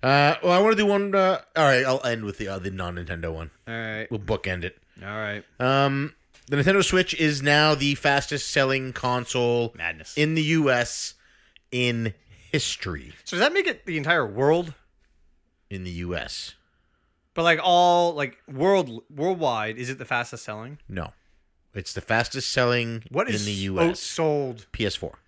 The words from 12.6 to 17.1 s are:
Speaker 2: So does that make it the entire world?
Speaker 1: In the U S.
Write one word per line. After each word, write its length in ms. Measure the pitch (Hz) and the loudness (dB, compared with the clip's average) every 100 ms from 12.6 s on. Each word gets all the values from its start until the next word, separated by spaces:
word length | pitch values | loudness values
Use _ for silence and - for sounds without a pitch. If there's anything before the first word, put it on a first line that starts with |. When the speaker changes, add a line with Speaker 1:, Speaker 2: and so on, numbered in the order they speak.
| - - - 78 65 - | -2 -6 -8 -8 -12 -20
Speaker 2:
So 120 | - 175 | -10 0
does 40 | |
that 140 | 247 | 0
make 120 | 359 392 | 2 -2
it 200 | - - | -4 -6
the 100 | 160 | -6
entire 300 | 147 170 117 | 0 0 0
world? 480 | 101 139 165 175 147 _ _ _ _ _ _ _ _ _ | 2 2 2 0 -12 _ _ _ _ _ _ _ _ _
Speaker 1:
In 140 | 98 | -10
the 60 | 92 | -10
U 240 | 85 87 | -8 -8
S. 400 | 85 - - - - _ _ _ _ _ | -8 -8 -12 -14 -18 _ _ _ _ _